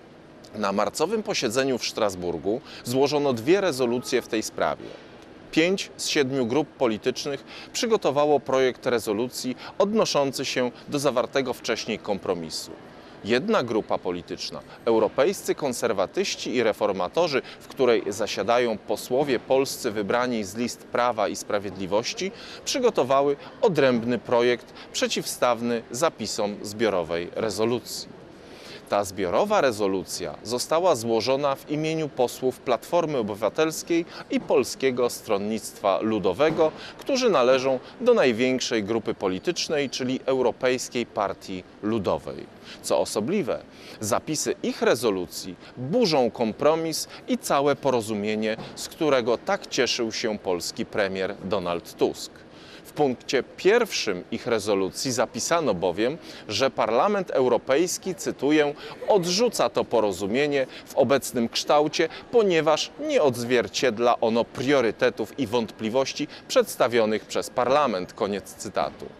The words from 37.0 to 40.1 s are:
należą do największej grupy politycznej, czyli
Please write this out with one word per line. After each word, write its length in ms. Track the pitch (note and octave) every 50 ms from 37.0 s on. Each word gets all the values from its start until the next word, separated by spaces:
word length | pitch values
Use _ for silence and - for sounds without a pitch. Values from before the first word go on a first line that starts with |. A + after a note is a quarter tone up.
| - - C#4 B3 B3+ A#3
należą 480 | F3+ C#3 A#2+ B2 C3 C3 B2+ C3+ C3 B2+ - - - -
do 140 | A#3 B3 A#3+
największej 720 | A3 E3 C3 A2+ G#2+ B2+ B2+ C3 B2+ - - B2 A2+ G2+
grupy 300 | F#2+ A2+ A2+ - A2+ G2+
politycznej, 760 | - - F#2+ F#2 F#2 - F3+ E3+ - - - E3 D3 C#3+ B2
czyli 300 | - - C3+ B2